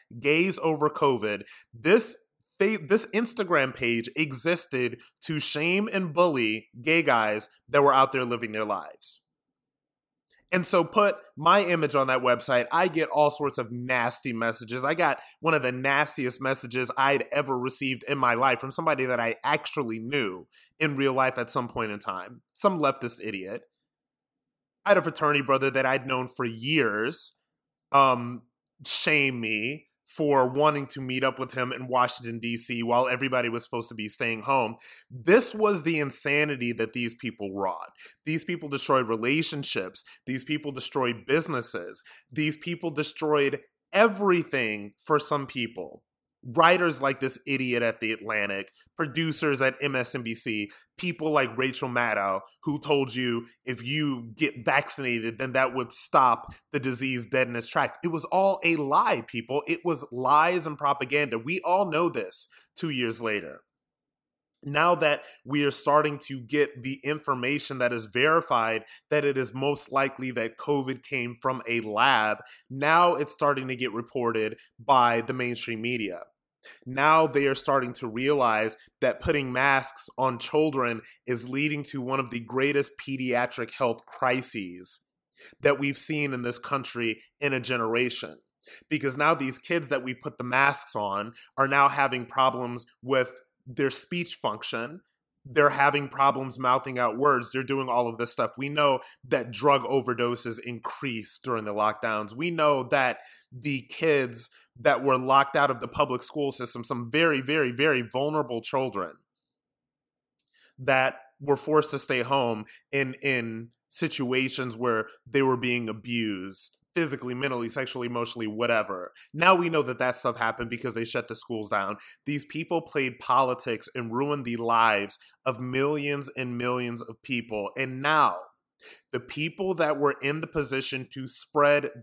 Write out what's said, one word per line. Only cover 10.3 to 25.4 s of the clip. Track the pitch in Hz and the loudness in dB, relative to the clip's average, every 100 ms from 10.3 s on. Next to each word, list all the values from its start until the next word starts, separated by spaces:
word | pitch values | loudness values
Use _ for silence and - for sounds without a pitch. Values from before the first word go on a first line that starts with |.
| _ _ | _ _
And | 185 175 | -2 2
so | 180 | 2
put | 160 220 202 196 - - | 4 4 4 2 -8 -2
my | 156 196 | 4 4
image | 175 170 151 | 4 2 2
on | 139 131 | 2 2
that | 131 | 2
website, | 123 120 127 123 120 | 2 2 2 2 2
I | 160 185 | 2 2
get | 156 151 | 2 0
all | 139 147 | 4 4
sorts | - 143 135 | 4 -2 -2
of | 113 | -6
nasty | 120 123 127 120 - 135 | -8 -2 0 0 -2 -4
messages. | 113 117 113 110 123 | -2 -2 -4 -6 -4
I | 135 165 | -2 2
got | 165 135 - - | 2 0 -6 -6
one | 156 | 0
of | 156 | 2
the | 127 | 0
nastiest | 127 135 139 147 - 127 - | -2 0 2 2 0 -2 -2
messages | 135 135 123 127 127 - | -2 -2 -2 -2 -2 2
I'd | 135 139 117 | 2 2 0
ever | 139 135 127 | -2 -2 -2
received | 127 - 139 127 - | -2 -4 -4 -6 -4
in | 139 | 0
my | 123 | 2
life | 117 131 123 | 4 2 2
from | 135 | -2
somebody | 131 165 139 131 | -4 -2 0 0
that | 123 | 0
I | 117 113 | -2 -2
actually | 131 151 - - 123 113 | 0 -2 -2 -6 -4 -6
knew | 113 143 107 92 - - - _ | -4 -2 -2 -4 -14 -20 -20 _
in | 156 139 | -2 2
real | 135 | 2
life | 131 131 127 | 4 2 0
at | 117 | -2
some | 139 120 | -2 -2
point | 127 110 | -4 -6
in | 104 | -6
time, | - 92 95 120 _ | -8 -8 -10 -18 _
some | - 208 180 | -2 0 2
leftist | 147 131 120 - | 0 0 -4 -6
idiot. | 107 98 92 117 - _ _ _ _ _ _ _ _ _ _ _ - | -6 -8 -8 -10 -14 _ _ _ _ _ _ _ _ _ _ _ 4
I | |
had | 196 | 4
a | |
fraternity | 160 151 151 147 | 4 0 2 2